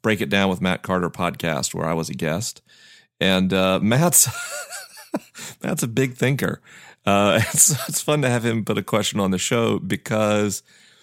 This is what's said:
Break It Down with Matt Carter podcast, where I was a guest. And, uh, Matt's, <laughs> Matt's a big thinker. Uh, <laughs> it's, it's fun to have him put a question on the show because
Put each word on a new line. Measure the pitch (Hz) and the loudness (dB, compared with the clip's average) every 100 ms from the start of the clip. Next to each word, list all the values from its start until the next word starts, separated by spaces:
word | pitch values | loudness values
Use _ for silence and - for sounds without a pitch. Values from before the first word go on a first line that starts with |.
Break | 113 107 | -2 -2
It | 107 | 0
Down | 101 98 | 0 2
with | 92 | 0
Matt | 92 90 | 0 -2
Carter | - 92 87 | -2 -2 -2
podcast, | - 87 95 85 73 - | -2 -4 -2 -4 -2 -4
where | 87 80 | -4 -4
I | |
was | 82 80 | -2 -4
a | |
guest. | - 80 82 117 - _ _ - - _ _ | -4 -4 -2 -6 -10 _ _ -20 -20 _ _
And, | 92 92 92 | 2 4 2
uh, | 95 95 92 | 2 2 2
Matt's, | 104 123 175 - - - - 587 554 762 762 - | 2 2 4 4 2 -2 -10 -12 -12 -16 -18 -20
<laughs> | - - - - - - | -10 -10 -10 -16 -18 -10
Matt's | - 160 | -6 -4
a | 127 | -2
big | 117 131 | 0 -2
thinker. | 127 123 139 90 - - - - - - | 0 0 0 -2 -4 -12 -20 -20 -8 0
Uh, | 101 101 190 110 | 4 4 4 2
<laughs> | |
it's, | 151 - 143 - | 4 4 2 -4
it's | - | -6
fun | - 151 | 0 0
to | 131 | 2
have | 120 | 0
him | 117 113 | 0 -2
put | 101 107 | -2 -4
a | |
question | 101 110 104 104 | 0 0 0 0
on | 98 | 0
the | 92 | 0
show | - 120 113 107 | 0 0 2 0
because | 95 101 - 110 107 104 104 95 - _ _ _ | -2 -6 -2 0 2 2 0 -2 -10 _ _ _